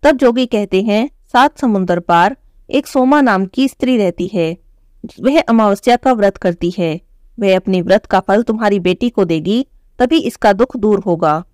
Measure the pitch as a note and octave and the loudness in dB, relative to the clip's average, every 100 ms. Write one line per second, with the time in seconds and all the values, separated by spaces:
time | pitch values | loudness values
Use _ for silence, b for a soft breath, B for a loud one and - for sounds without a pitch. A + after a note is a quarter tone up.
0 | C#4+ C#4 B3+ A#3 B3+ G#3+ G3+ F#3 A3 G#3 | 2 4 2 2 -2 -2 -2 -2 0 0
1 | B3+ _ _ B3 C#4 - B3+ G3+ F#3 F3 | -2 _ _ 2 2 0 -2 0 0 -2
2 | E3+ E3+ F#3 C4+ _ _ _ - - C#4 | 2 2 2 -2 _ _ _ -4 -2 -2
3 | B3+ D4 C4 G3 F#3+ - C4 - B3 B3 | 2 2 2 0 -2 -2 -4 -2 -2 0
4 | G3 F3 F3+ G3+ D#3+ E3+ _ _ _ _ | 0 -2 -6 -2 -4 -6 _ _ _ _
5 | - - A#3+ D4+ - A3+ G#3+ G3 - A#3+ | -20 -4 0 0 2 2 2 0 0 0
6 | C4+ A#3+ G3+ - F#3+ F3 F3 F3+ E3+ D#3 | 0 0 0 0 -4 -4 -6 -4 -6 -6
7 | _ _ _ - G3+ F#3+ F#3 F#3+ F3 G3 | _ _ _ -6 0 0 0 -4 0 0
8 | - F#3+ - G3+ A#3 A3 G#3+ G3+ F3+ F3+ | 2 -2 0 -2 0 -2 -2 0 -2 -2
9 | A#3+ A3+ F3+ E3 D#3+ A3 C#4 _ _ _ | -2 -2 -2 -2 -2 -4 -4 _ _ _
10 | B3+ D#4+ - - A3 F#3+ B3 B3+ G#3 G3+ | 0 0 -2 -2 0 2 -2 -2 0 0
11 | F#3+ E3+ E3 D3+ F3 | 0 -2 0 -2 -6